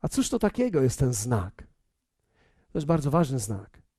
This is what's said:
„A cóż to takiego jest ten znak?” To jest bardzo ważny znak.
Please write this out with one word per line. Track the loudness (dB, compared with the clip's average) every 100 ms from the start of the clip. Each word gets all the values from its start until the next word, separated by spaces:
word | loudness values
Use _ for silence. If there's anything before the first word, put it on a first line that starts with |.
„A | -4
cóż | -2 0
to | 2
takiego | 0 2 0 2
jest | 2 2
ten | 0
znak?” | 0 -2 -2 -2 -10 -20 _ _ _ _ _ _ _ _ _ _
To | -6
jest | 0
bardzo | 0 2
ważny | 2 2 0
znak. | -4 -6 -8 -20 _